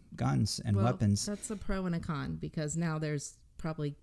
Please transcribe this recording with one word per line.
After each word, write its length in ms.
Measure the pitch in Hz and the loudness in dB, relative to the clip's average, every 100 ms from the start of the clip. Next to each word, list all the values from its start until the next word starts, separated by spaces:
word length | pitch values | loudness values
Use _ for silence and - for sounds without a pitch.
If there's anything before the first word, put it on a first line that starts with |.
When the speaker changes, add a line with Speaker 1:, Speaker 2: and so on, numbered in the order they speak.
| - - | -14 -2
Speaker 1:
guns 440 | 120 123 107 - - | 0 2 2 0 2
and 100 | 101 | 4
Speaker 2:
Well, 100 | 110 | 4
Speaker 1:
weapons. 400 | 127 107 101 - | 4 4 4 2
Speaker 2:
that's 240 | - - | -6 -6
a 60 | 208 | -6
pro 300 | - 190 185 | -2 0 0
and 100 | 170 | -2
a 40 | |
con, 360 | - 151 135 156 | -2 -4 -4 -6
because 420 | 151 - 151 160 | -6 -4 -2 0
now 220 | 170 156 | 0 0
there's 380 | 156 151 - - - - | -2 -2 -4 -14 -20 -8
probably 380 | 165 160 147 147 | -6 -2 -4 -4